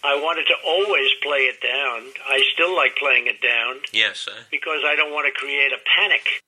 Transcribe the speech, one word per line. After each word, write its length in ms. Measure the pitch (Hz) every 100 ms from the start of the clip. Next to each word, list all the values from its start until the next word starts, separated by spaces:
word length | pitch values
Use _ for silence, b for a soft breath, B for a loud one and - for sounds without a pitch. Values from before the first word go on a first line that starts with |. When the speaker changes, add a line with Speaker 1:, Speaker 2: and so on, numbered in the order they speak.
Speaker 1:
I 120 | 143 143
wanted 220 | 156 165 160
to 80 | 143
always 440 | - 170 208 175 135 135
play 300 | 143 143 131
it 80 | 123
down. 380 | 123 131 139 117 123 - -
I 160 | 135 131
still 200 | - 170
like 220 | 180 135 -
playing 300 | 143 123 123
it 160 | 120
down. 340 | 127 117 117 131 -
Speaker 2:
Yes, 300 | 110 107 95
sir. 260 | - 104 120
Speaker 1:
Because 300 | 147 165 156 143
I 60 | 151
don't 160 | 151
want 140 | 147 143
to 60 | -
create 340 | 139 139 139
a 60 | 131 - 160
panic. 440 | 202 147 - -